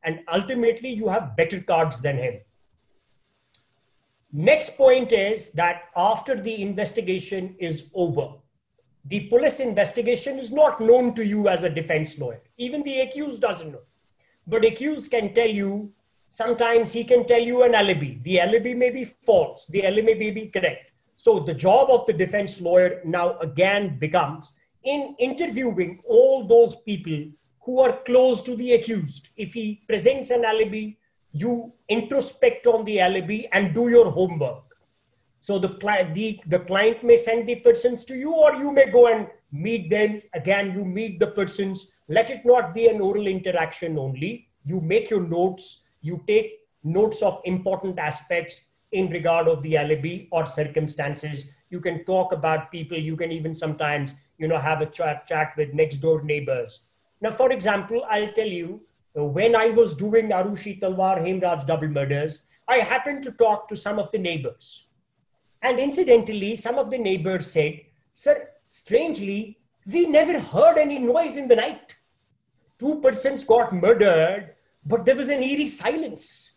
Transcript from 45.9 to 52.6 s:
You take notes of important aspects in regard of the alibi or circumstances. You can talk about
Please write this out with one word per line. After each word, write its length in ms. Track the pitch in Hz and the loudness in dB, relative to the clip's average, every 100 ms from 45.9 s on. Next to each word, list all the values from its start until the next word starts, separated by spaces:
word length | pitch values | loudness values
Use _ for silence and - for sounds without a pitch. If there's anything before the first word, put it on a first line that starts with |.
| _ | _
You 200 | 151 175 - | -10 -10 0
take 340 | 214 220 - _ _ | 0 0 -10 _ _
notes 360 | 151 175 214 214 | -4 0 0 2
of 200 | 202 - | -2 -2
important 540 | 185 185 190 190 190 180 | -6 -4 -2 -4 -6 -6
aspects 600 | 151 151 - 175 165 - _ _ _ | -6 -8 -6 -6 -6 -16 _ _ _
in 180 | 196 185 | -4 -2
regard 380 | 170 160 165 165 | -2 0 2 2
of 140 | 160 | 0
the 140 | 151 156 | 0 -2
alibi 500 | 147 151 151 175 - | 0 -2 -2 -8 -6
or 160 | 170 151 | -4 -4
circumstances. 1000 | - 151 151 151 - 143 147 151 143 135 _ _ | -4 -4 -2 -4 -6 -8 -8 -10 -12 -14 _ _
You 100 | 180 | -8
can 240 | 175 170 | -6 -6
talk 280 | 175 185 180 | -2 0 0
about 380 | 170 156 156 | -2 -2 -2